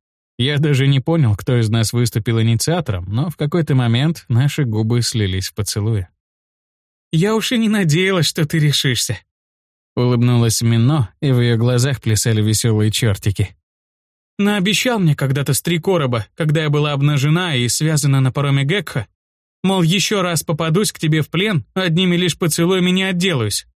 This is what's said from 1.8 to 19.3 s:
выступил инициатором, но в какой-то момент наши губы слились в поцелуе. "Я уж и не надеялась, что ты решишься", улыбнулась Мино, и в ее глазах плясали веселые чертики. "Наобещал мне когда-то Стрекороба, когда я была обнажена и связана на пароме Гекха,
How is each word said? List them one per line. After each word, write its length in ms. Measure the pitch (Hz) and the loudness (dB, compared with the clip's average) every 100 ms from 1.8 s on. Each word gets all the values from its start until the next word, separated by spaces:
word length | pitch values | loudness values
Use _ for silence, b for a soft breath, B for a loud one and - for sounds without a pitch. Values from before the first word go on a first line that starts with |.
| 110 | 0
выступил 500 | 120 120 - 107 113 | 0 -2 -2 -2 0
инициатором, 640 | 113 113 - 175 - 92 90 | 2 0 0 -2 -2 -6 -4
но 220 | 110 170 | -4 -4
в 60 | - | -4
какой-то 400 | 147 180 151 131 | -2 -2 0 2
момент 480 | 120 117 160 170 - | 2 2 0 -2 -2
наши 360 | 113 143 - | 0 0 0
губы 380 | 131 107 110 120 | -2 -2 0 0
слились 460 | 113 117 101 95 95 | -2 -2 -2 -2 -6
в 60 | |
поцелуе. 540 | - 107 - 104 110 90 _ _ _ _ _ _ _ _ _ _ | -6 -6 -4 -2 -4 -6 _ _ _ _ _ _ _ _ _ _
"Я 240 | 160 196 220 | -2 0 0
уж 160 | - | -2
и 60 | 247 | 0
не 100 | 226 | 0
надеялась, 580 | 214 180 147 190 190 151 | 2 2 2 2 0 0
что 180 | - | -2
ты 140 | 151 165 | -2 0
решишься", 600 | 151 135 143 120 - 110 - _ _ _ _ _ _ - | 2 2 0 -2 -4 -8 -12 _ _ _ _ _ _ -2
улыбнулась 680 | 123 120 120 123 117 107 | 2 2 4 4 2 2
Мино, 480 | 117 117 117 156 110 - | 2 2 2 2 -2 -4
и 120 | 143 | 0
в 80 | 123 | 2
ее 160 | 120 117 | 2 2
глазах 440 | 120 123 135 131 | 2 2 0 -2
плясали 420 | - 107 120 110 | -2 -2 0 0
веселые 480 | 107 107 120 107 107 | 2 0 0 2 0
чертики. 680 | 101 117 95 - - 98 - _ _ _ _ _ _ _ - | 0 -2 0 -2 -2 -4 -6 _ _ _ _ _ _ _ -2
"Наобещал 600 | 202 208 185 208 262 233 | 0 0 0 0 -2 0
мне 180 | 170 143 | 0 0
когда-то 380 | 135 139 139 | 0 -2 -2
Стрекороба, 720 | 131 - 175 190 180 135 117 104 | -2 -2 -2 0 0 0 -2 -6
когда 280 | - 160 151 | -4 -2 0
я 80 | 156 | 0
была 220 | 147 147 | 0 0
обнажена 640 | 143 143 147 147 165 185 131 | 0 0 2 2 0 0 -2
и 120 | 120 | -2
связана 520 | - 151 156 143 135 | 0 0 0 2 2
на 100 | 131 | 0
пароме 340 | 143 143 139 | 0 0 0
Гекха, 420 | 135 202 160 - 101 _ _ | 0 -2 -4 -8 -8 _ _